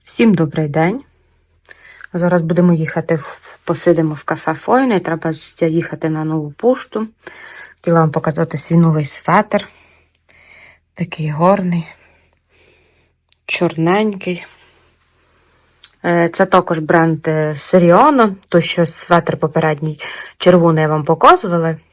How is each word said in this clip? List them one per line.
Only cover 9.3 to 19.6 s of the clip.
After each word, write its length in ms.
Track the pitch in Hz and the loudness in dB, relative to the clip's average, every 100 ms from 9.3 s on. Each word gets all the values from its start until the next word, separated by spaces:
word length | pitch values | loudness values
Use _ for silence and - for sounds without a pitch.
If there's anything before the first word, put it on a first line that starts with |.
| 180 208 202 - _ _ _ _ - _ _ - - - _ _ | 0 2 -4 -6 _ _ _ _ -20 _ _ -20 -20 -20 _ _
Такий 340 | - 175 - 156 | -10 -10 -6 -6
гарний. 580 | 151 175 196 180 170 160 - _ _ _ _ _ _ _ _ _ _ _ _ _ _ - | 2 2 2 0 -4 -6 -18 _ _ _ _ _ _ _ _ _ _ _ _ _ _ -10
Чорненький. 1000 | - 170 - 165 196 214 190 185 175 - _ _ _ _ _ _ _ _ _ _ _ _ _ - _ | -6 -6 -4 -2 -2 -4 -6 -10 -10 -14 _ _ _ _ _ _ _ _ _ _ _ _ _ -20 _
Е, 240 | 170 170 170 | -2 0 0
це 180 | - 190 | 0 2
також 320 | 185 175 165 | 2 2 -4
бренд, 500 | 156 170 165 156 160 | 0 2 2 0 -2
е, 280 | 156 151 147 | -2 -4 -2
Серіано. 800 | - 180 175 180 285 277 220 190 - | 2 4 6 6 6 4 0 -2 0
Той, 140 | 175 | 0
що 240 | 165 - 165 | 2 0 -2
светр 500 | - - 170 165 165 | -4 0 0 0 -4
попередній 640 | 156 160 | -2 0